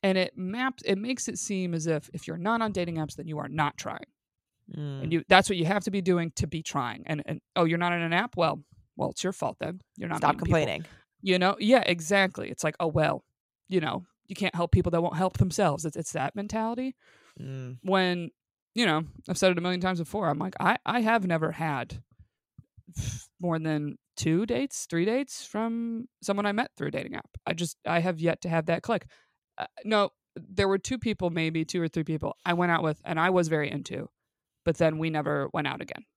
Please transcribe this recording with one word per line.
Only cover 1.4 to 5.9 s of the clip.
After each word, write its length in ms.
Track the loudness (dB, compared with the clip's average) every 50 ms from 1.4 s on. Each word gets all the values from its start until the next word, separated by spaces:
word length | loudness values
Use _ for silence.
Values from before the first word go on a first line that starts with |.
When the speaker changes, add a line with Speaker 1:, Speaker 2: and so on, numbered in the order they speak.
| -6 -4 -2 -2 -2 -2 -2
Speaker 1:
as 120 | -2 0
if, 240 | 0 -2 -2 -2 -8 -14
if 140 | -12 -10
you're 100 | -8 -8 -4
not 220 | -2 -2 0 0 0
on 100 | -2 -2
dating 240 | -2 -4 -2 -2
apps, 180 | -4 -4 -6 -6
then 120 | -10 -8 -8
you 100 | -6 -6
are 100 | -6 -6
not 280 | -2 0 0 -2 -2
trying. 300 | -6 -10 -10 -10 -10 -14 _ _ _ _ _ _ _ _ _ _ _ _ -14
Speaker 2:
Mm. 320 | -10 -8 -8 -8 -8 -6 -4
Speaker 1:
And 100 | 0 0
you, 120 | -2 4 _
that's 200 | 8 8 8 6
what 80 | 2 0
you 80 | 2
have 180 | 2 2 0 0
to 60 | 0